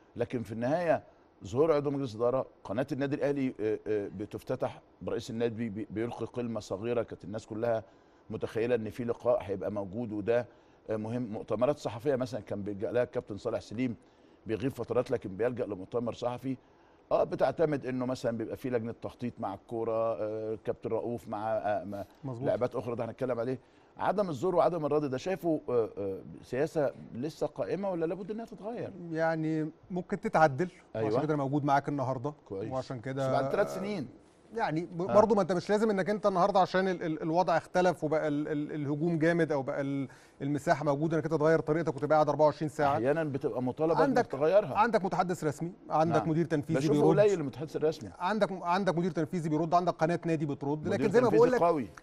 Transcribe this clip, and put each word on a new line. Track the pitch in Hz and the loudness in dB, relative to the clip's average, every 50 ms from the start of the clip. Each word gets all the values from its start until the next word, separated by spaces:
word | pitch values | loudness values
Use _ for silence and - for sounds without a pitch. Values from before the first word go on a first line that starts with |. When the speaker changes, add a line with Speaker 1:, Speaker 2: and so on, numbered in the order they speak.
| _ _ - | _ _ -6
Speaker 1:
لكن | 104 117 - - 120 | -6 -4 -2 -4 -4
في | 113 - | -4 -6
النهاية | 113 110 120 127 151 175 175 165 143 110 - - - _ _ _ _ - 101 | -6 -4 -2 0 0 2 2 2 2 0 -2 -8 -20 _ _ _ _ -16 -10
ظهور | 92 101 127 156 165 | -2 2 4 4 6
عضو | 151 147 139 147 | 4 4 2 0
مجلس | 143 139 139 120 107 | -2 -2 -4 -6 -2
إدارة، | 107 120 120 123 131 - - - _ - | 0 0 2 2 0 -2 -4 -10 _ -10
قناة | - 98 117 139 - | -6 -4 -4 -2 -2
النادي | 156 127 139 139 147 | -2 -2 -2 -2 -2
الأهلي، | - - 143 143 143 131 131 - - | 0 0 0 0 0 -2 -2 -2 -2
آه، | 104 107 107 - - | 0 0 0 -2 -2
آه، | - 107 104 101 90 85 | -2 -2 -2 -2 -4 -6
بتفتتح | 95 107 101 - 107 - - 131 131 139 113 - - - _ _ - | -8 -8 -8 -8 -8 -6 -6 -4 -4 -4 -6 -6 -10 -20 _ _ -12
برئيس | 90 98 101 110 101 - | -6 -4 -4 -4 -4 -6
النادي | 110 113 120 120 110 107 120 113 | -4 -2 -2 -2 -2 -4 -6 -6
بي-، | 95 110 110 - | -6 -6 -8 -6
بيلقي | 92 107 113 120 - - 117 | -4 -4 -4 -4 -6 -6 -8
كلمة | 110 - 123 120 117 113 107 | -6 -6 -6 -6 -4 -6 -6
صغيرة | 101 - 104 92 107 120 120 117 | -6 -6 -6 -4 -4 -2 -2 -2
كانت | 107 - 95 - - | -2 -4 -6 -12 -10
الناس | 85 104 110 - | -10 -10 -10 -10
كلها | - 113 107 117 117 113 110 104 - - - _ _ _ _ _ - | -10 -8 -4 -2 0 0 -2 -4 -8 -16 -20 _ _ _ _ _ -12
متخيلة | 104 - - - - 113 113 120 123 | -8 -6 -6 -4 -2 -2 0 0 0
إن | 113 107 107 | 0 -2 -4
في | - - 120 | -8 -6 -4
لقاء | 120 113 - - 120 123 - | -4 -4 0 2 2 2 2
هيبقى | - 98 98 98 - 98 | 0 -4 -6 -6 -4 -6
موجود، | 104 104 101 92 90 117 123 104 | -4 -6 -6 -6 -6 -8 -6 -6
وده، | 107 104 98 110 117 123 120 - - - _ _ _ _ - - | -6 -4 0 0 0 0 0 -4 -10 -20 _ _ _ _ -8 -6
آه، | 110 | -6
مهم. | 110 107 110 117 123 | -4 -4 -4 -4 -6
مؤتمرات | 127 101 107 104 - - 113 104 123 135 147 - | -6 -6 -8 -8 -6 -4 -2 0 2 0 0 0
صحفية | - 135 101 113 104 147 135 | -4 -8 -6 -4 -2 0 0
مثلا | 123 127 120 131 110 | 0 -2 -4 -6 -8
كان | 98 - 107 101 | -8 -8 -8 -6
بيلجأ | 95 104 104 95 110 87 | -6 -6 -6 -6 -4 -2
لها | 101 123 | 0 0
الكابتن | 123 120 - 123 - - 107 | 0 0 -2 -6 -6 -6 -8
صالح | 101 - 117 110 104 | -6 -4 -4 -4 -4
سليم | - - 104 113 131 123 113 - - _ _ _ _ - _ _ - | -6 -6 -4 -2 -2 -2 -4 -6 -14 _ _ _ _ -20 _ _ -8
بيغيب | - 110 90 113 135 | -6 -4 -2 -2 -4
فترات، | - - 110 - 113 120 131 - | -4 -4 -4 -2 0 0 0 0
لكن | 131 110 - 104 92 | -2 -4 -4 -6 -4
بيلجأ | 92 110 127 123 110 117 | -2 -2 0 0 -2 -4
لمؤتمر | 95 104 90 92 - - 120 120 117 | -4 -6 -8 -8 -6 -4 -4 -4 -4
صحفي. | 107 - - 120 123 123 - 135 131 - _ _ _ _ _ _ _ _ _ - | -4 -4 -4 -6 -6 -6 -6 -8 -8 -8 _ _ _ _ _ _ _ _ _ 0
اه | 147 180 - | 2 2 2
بتعتمد | - - - - 131 131 - 165 156 151 135 110 | 0 0 0 2 2 2 2 2 2 2 0 -2
انه | 127 127 127 127 | -4 -4 -2 -2
مثلا | 123 131 - - 120 117 | -2 -2 -2 -2 -2 -2
بيبقى | 113 113 98 98 | -2 -4 -6 -6
في | - - 127 | -6 -4 -2
لجنه | 123 117 110 117 110 - | -2 -2 -2 -4 -8 -8
تخطيط | - 104 - - 123 120 - - | -10 -12 -8 -6 -8 -6 -6 -6
مع | 113 101 98 | -6 -6 -8
الكوره، | 101 - - 120 113 113 113 113 113 113 113 110 | -8 -10 -8 -6 -4 -2 0 0 0 0 0 0
آه، | 80 107 107 107 110 107 107 110 104 - | -2 -4 -4 -4 -4 -4 -6 -6 -4 -4
كابتن | 120 110 - - 117 | -6 -6 -4 -4 -4
رؤوف | 113 107 - 117 120 113 - 117 | -2 -2 -2 -4 -6 -6 -8 -8
مع، | 113 104 107 113 | -6 -4 -2 -2
آه، | 110 107 - 104 104 92 85 | -2 0 0 0 0 -2 -2
مع | 98 101 101 95 - - - - | -6 -8 -10 -10 -12 -14 -12 -10
Speaker 2:
مظبوط. | 135 123 113 113 | -10 -8 -2 0
Speaker 1:
لاعبات | 117 127 110 120 127 117 | 0 0 2 0 -2 -2
اخرى، | 120 104 123 120 | -4 -4 -4 -4
ده | 123 117 | -4 -4
هنتكلم | 113 107 - 131 127 120 113 | -6 -6 -4 -2 -2 -2 -2
عليه. | 113 131 131 120 - _ _ _ _ _ - - | -2 -2 -4 -6 -8 _ _ _ _ _ -8 -2
عدم | - 143 185 202 202 180 | 0 0 0 0 0 -2
الظهور | 151 113 139 185 175 | -2 -2 -2 2 4
وعدم | 170 139 165 170 165 151 | 4 4 4 2 0 0
الرد | 143 143 151 151 | 2 2 2 2
ده | 135 127 123 | 0 -2 -4
شايفه، | - 185 190 - - 170 156 147 - - | -2 -4 -4 -2 0 0 -2 0 -2 0
آه، | 123 120 110 101 - - | 2 2 2 0 -2 -6
آه، | 101 98 95 92 - - 80 - | -6 -4 -6 -8 -10 -14 -16 -18
سياسه | - - 123 127 151 160 - 165 143 120 - - 76 - - | -10 -6 -2 -2 -2 0 0 0 0 0 -2 -6 -12 -12 -8
لسه | 113 127 160 - - 156 | -8 -8 -8 -6 -4 -6
قائمه | 143 - - 117 95 147 180 202 196 | -4 -4 -4 -4 -4 -4 -4 -4 -4
ولا | 180 165 160 | -2 -2 -2
لابد | 165 185 175 208 165 | -4 -4 -6 -8 -8
انها | 214 220 226 | -10 -10 -10
تتغير؟ | - 214 - 185 214 240 208 139 110 196 180 175 170 | -12 -14 -12 -10 -10 -8 -8 -8 -10 -10 -12 -10 -6
Speaker 2:
يعني | 160 156 165 160 165 160 156 156 160 156 156 160 - - - - | -2 0 0 2 2 0 0 0 0 -2 -2 -4 -8 -12 -12 -8
ممكن | 185 180 180 - 202 175 | -8 -8 -6 -6 -6 -6
تتعدل، | - 226 - 165 160 156 135 131 180 180 - - - - - | -2 2 6 6 6 6 6 2 -2 -4 -6 -10 -14 -8 -4
Speaker 1:
أيوة. | 110 113 | -2 0
Speaker 2:
وعشان | 107 107 127 | 2 2 2
كده | 151 147 156 | 2 2 0
انا | 147 | 0
موجود | 143 135 139 151 139 | 0 0 0 2 4
معاك | 147 139 143 - 156 | 4 4 4 2 0
النهارده، | 147 143 127 127 131 123 120 147 151 - - - | -2 -2 -2 -2 -2 -4 -4 -6 -8 -10 -12 -10
Speaker 1:
كويس. | 98 95 107 110 | -8 -6 -6 -4
Speaker 2:
وعشان | 127 131 123 - 139 120 | -4 -6 -6 -6 -8 -8
Speaker 1:
بس | - | -8
Speaker 2:
كده | 131 135 135 135 135 | -6 -4 -2 0 0
Speaker 1:
بعد | 139 131 135 - | 2 2 0 2
تلات | - 185 208 202 | 2 0 0 0
سنين. | - 185 190 202 208 175 117 - - - - _ _ _ - - 214 | -2 -6 -6 -6 -6 -6 -8 -8 -12 -18 -20 _ _ _ -20 -10 -4
Speaker 2:
يعني | 226 220 170 156 160 175 - | -2 -2 0 0 -2 -4 -4
ب-، | 180 165 | -6 -6
Speaker 1:
آه. | 180 196 - | 0 4 6
Speaker 2:
برضو | 208 214 208 226 | 6 6 6 6
ما | 202 | 4
انت | 190 151 | 2 2
مش | 190 175 - - | 0 -2 0 0
لازم | 202 214 226 220 | 2 2 2 2
انك | 208 190 170 175 | 2 0 0 0
انت | 214 208 202 | -2 0 0
النهارده | 208 196 196 180 202 - 196 | 2 2 4 4 4 4 4
عشان | 180 - - 185 190 190 | 4 4 2 2 2 0
ال-، | 180 151 | 0 -2
ال-، | 175 165 156 - | -2 -4 -4 -2
الوضع | - 160 160 175 180 175 170 | -2 0 2 2 2 2 2
اختلف | 156 - - - 180 180 180 170 - 165 | 0 0 0 2 4 4 4 2 2 0
وبقى | 147 156 151 156 151 | 0 2 2 2 0
ال-، | 147 147 151 156 | 0 0 -2 -2
ال-، | 156 147 151 - | -2 -2 -4 -4
الهجوم | - 156 147 135 151 147 156 170 170 156 | -4 -4 -2 -2 -2 0 0 0 2 2
جامد | 151 165 170 170 160 151 | 4 4 4 4 2 2
او | 151 139 | 2 0
بقى | 131 135 143 143 | -2 -2 -2 -2
ال-، | 139 139 139 139 139 131 - - - - - - | -2 -2 -2 -2 -4 -6 -8 -16 -20 -20 -10 -6
المساحه | 135 143 147 139 - 175 165 135 156 | -4 -2 -2 0 2 2 2 2 2
موجوده | 151 139 139 156 165 160 | 0 0 2 0 0 0
انك | 156 147 | 0 0
انت | 160 160 | 0 2
تغير | 147 147 160 165 156 | 4 4 6 4 4
طريقتك | 151 - 151 165 165 160 151 | 4 2 0 0 0 -2 -2
وتبقى | 139 151 139 151 | -2 2 4 6
قاعد | 156 151 147 | 6 6 4
أربعة | 143 139 151 | 4 6 6
وعشرين | 151 143 - 160 151 | 4 4 2 -2 -4
ساعه. | - - 147 139 | 0 2 2 2
Speaker 1:
احيانا | 143 127 113 135 147 165 160 | 2 2 2 2 2 2 0
بتبقى | 151 131 139 - 135 104 123 | -2 -2 -2 -2 -2 -2 -2
مطالبه | 127 127 117 - 156 165 165 | -2 -2 0 0 2 2 4
انك | 160 | 4
Speaker 2:
عندك، | 160 277 240 247 - | 4 4 4 2 2
Speaker 1:
تغيرها. | - - 131 147 160 185 208 208 143 120 196 | 0 0 0 4 6 6 6 4 4 2 2
Speaker 2:
عندك | 214 240 214 208 175 | 2 4 2 2 0
متحدث | 190 180 170 185 175 180 - 160 | 0 0 0 0 0 -2 -2 -2
رسمي، | 151 135 - 165 170 190 - - - | -2 -2 -4 -6 -8 -8 -12 -6 0
عندك | - 151 160 - - 156 | 2 2 4 4 4 2
Speaker 1:
نعم. | 202 170 | 2 2
Speaker 2:
مدير | 156 165 170 | 2 2 2
تنفيذي | - 170 147 139 - 160 135 | 2 0 0 0 0 0 2
Speaker 1:
بشوفه | 147 160 151 147 147 170 | 2 4 4 6 6 6
Speaker 2:
بيرد. | 196 - | 6 6
Speaker 1:
قليل | 214 208 196 175 | 6 4 4 2
المتحدث | 147 135 - 123 160 151 - | -2 -4 -6 -8 -8 -6 -4
الرسمي. | 143 147 156 156 - 110 92 - - | 0 0 0 0 -2 -8 -14 -8 -6
Speaker 2:
عندك، | 175 185 214 220 202 160 190 175 | -4 -2 0 0 0 0 -2 -2
عندك | 175 175 175 196 202 185 165 170 | -2 0 0 2 2 2 2 2
مدير | 175 185 | 0 0
تنفيذي | 151 170 156 - - 180 151 165 | 0 -2 -2 -2 -2 -2 0 0
بيرد، | 151 151 170 165 175 | 0 0 2 4 4
عندك | 175 185 175 | 4 4 2
قناه | 160 - 160 165 170 165 - | 0 2 2 0 2 0 0
نادي | 170 165 147 160 | 0 0 0 0
بترد، | 143 139 - - 143 147 151 | -2 -4 -4 -2 -2 -2 -2
Speaker 1:
مدير | 151 - | -2 -2
Speaker 2:
لكن | - - 131 202 | 0 2 2 4
زي | 175 240 | 4 6
ما | 247 226 | 6 6
Speaker 1:
تنفيذي | 208 220 | 6 6
Speaker 2:
بقول | 240 254 | 6 6
لك، | 247 240 | 6 4
Speaker 1:
قوي. | 165 170 170 147 117 - - - | 4 4 4 2 -2 -6 -10 -16